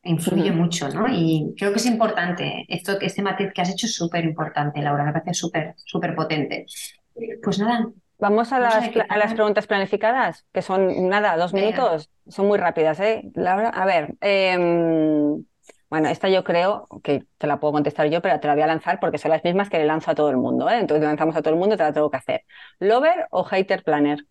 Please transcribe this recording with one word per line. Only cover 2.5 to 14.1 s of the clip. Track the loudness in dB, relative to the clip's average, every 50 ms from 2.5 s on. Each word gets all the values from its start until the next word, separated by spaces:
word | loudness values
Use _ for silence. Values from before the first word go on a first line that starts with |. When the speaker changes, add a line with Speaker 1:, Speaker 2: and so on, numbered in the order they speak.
| -8 -10 -8 -8
Speaker 1:
Esto, | -10 -8 -4 -4 -4 -2
este | -4 -4 -4 -4
matiz | -4 -4 -2 -2 -4 -4 -2
que | -2
has | -2 -2
hecho | -2 -4 -4
es | -6 -4
súper | -4 -4 -2 -2 -2 -2
importante, | -2 -2 -4 -6 -4 -4 -4 -4 -2 -4 -2
Laura. | -2 -2 0 0 0
Me | -2
parece | -2 -4 -4 -4 -6
súper, | -4 -6 -4 -4 -4 -6 -6 -12 _ -18
súper | -8 -6 -4 -4 -4 -4
potente. | -4 -4 -2 -2 -4 -2 -4 -6 -10 -10 -14 -16 -16 -16 -16 -18 _ _ _ _ -12 -10 -10 -10 -6
Pues | -4 -2 0 0
nada, | 0 0 0 0 -2 -6 -8 -18 _ _ _ _
Speaker 3:
Vamos | 0 2 2 2 2 2
a | 0 2
Speaker 1:
vamos | 2 4 4
a | 2
Speaker 3:
las | 2 0
pla-, | 0 -2 0 0
a | 2 0
las | 0
Speaker 1:
empezar. | 0 2
Speaker 3:
preguntas | 0 2 2 2 0 0
planificadas, | 0 0 0 0 0 -2 0 2 2 2 2 0 -2 -2 -8 _ _
que | _ -6
son, | -4 0 0 2 2 2 2 0 0 2
nada, | 2 2 2 2 2
dos | 2 0 0
Speaker 1:
Venga. |
Speaker 3:
minutos. | 0 0 0 0 0 2 2 2 0 -2 -4 _ _ _ _ -16
Son | -4 0 2
muy | 2 2 2
rápidas, | 2 0 2 2 2 2 2 2
¿eh, | 0 0 0 -2 -6 -10 -6
Laura? | -2 0 0 0 0 0 -2
A | -2 0 0
ver, | 2 2 2 0 -2